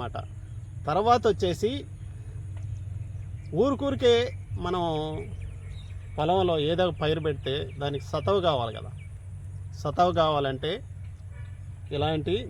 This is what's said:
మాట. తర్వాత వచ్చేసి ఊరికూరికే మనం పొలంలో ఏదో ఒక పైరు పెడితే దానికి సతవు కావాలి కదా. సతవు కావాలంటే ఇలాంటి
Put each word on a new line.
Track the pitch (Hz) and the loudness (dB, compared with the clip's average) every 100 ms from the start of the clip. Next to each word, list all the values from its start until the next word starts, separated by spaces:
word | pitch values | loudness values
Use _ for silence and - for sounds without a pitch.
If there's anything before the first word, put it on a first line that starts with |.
మాట. | 120 123 - - - - - - - | -4 -6 -8 -10 -10 -10 -10 -6 0
తర్వాత | 165 220 240 226 | 4 6 6 6
వచ్చేసి | 196 185 160 214 277 - - - - - - - - - - - - - - - - - 156 | 4 2 2 0 -2 -8 -10 -10 -10 -10 -10 -8 -8 -8 -8 -8 -8 -8 -8 -8 -10 -4 4
ఊరికూరికే | 262 269 277 269 247 233 247 - - 190 | 4 4 0 4 6 6 4 -4 -6 -4
మనం | 175 185 170 156 156 156 - - - - - - - - - - | 0 0 2 0 -2 -4 -6 -8 -8 -10 -10 -10 -10 -10 -8 -2
పొలంలో | 156 190 180 160 151 | 2 4 4 4 4
ఏదో | 170 185 | 4 2
ఒక | 156 | 2
పైరు | 151 160 | 2 2
పెడితే | 156 139 135 143 - - | 2 0 -2 -2 -2 -2
దానికి | 143 143 | -2 -2
సతవు | - 156 143 196 175 | -2 -2 2 4 4
కావాలి | 135 113 107 | 2 0 -4
కదా. | - - - - - - - - - - | -8 -10 -12 -12 -12 -12 -10 -10 -10 -6
సతవు | 151 143 180 | -2 4 4
కావాలంటే | 170 156 147 139 131 151 214 - - - - - - - - - - - 143 | 6 4 4 2 0 -2 -4 -6 -12 -12 -12 -12 -12 -12 -12 -12 -12 -4 0
ఇలాంటి | 151 160 151 202 247 | 2 2 2 0 -2